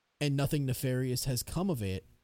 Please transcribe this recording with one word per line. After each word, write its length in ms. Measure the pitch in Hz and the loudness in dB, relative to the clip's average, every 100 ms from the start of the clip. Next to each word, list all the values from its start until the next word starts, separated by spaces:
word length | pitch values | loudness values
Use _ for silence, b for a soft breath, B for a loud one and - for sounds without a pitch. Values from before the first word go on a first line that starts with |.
| _ _ | _ _
and 160 | 147 139 | 0 2
nothing 280 | 139 151 135 | 2 2 0
nefarious 600 | 120 131 127 127 123 - | 0 0 0 0 -2 -2
has 180 | 123 | -2
come 260 | - - 196 | -2 -2 0
of 140 | 135 | 0
it, 220 | 98 92 - _ | -2 -2 -6 _